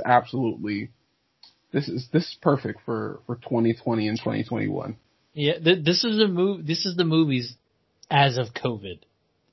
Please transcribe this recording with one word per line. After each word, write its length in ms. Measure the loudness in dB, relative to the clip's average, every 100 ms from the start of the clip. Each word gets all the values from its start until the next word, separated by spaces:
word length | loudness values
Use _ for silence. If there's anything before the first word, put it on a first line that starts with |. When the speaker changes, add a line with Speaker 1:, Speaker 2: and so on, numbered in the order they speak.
Speaker 1:
absolutely, 840 | 4 4 4 -2 -2 -2 -6 -6 -8 _ _ _ _ _ -20 _ _
this 160 | -4 -4
is, 220 | -8 0
this 120 | 0
is 140 | 0 -2
perfect 380 | 0 2 -2 -8
for, 380 | -6 -6 -6 -10
for 100 | -10 -10
twenty 360 | -2 2 2
twenty 360 | 2 -2 -2 -2
and 100 | -2
twenty 220 | -2 -4
twenty-one." 540 | -4 -4 -4 -4 -8 -12 _ _ _
Speaker 2:
Yeah, 200 | -2 -2 2
th-, 220 | 2 2
this 180 | 2 0
is 140 | 0 2
the 80 |
mov-, 420 | 2 2 0 -2 -4
this 180 | -4
is 120 | -4 0
the 80 |
movies 500 | 2 4 4 0 -4 -14 _ _ _ _ _
as 260 | 4 4 2
of 100 | -4
covid. 460 | -4 -4 -6 -10 -16 _ _ _ _ _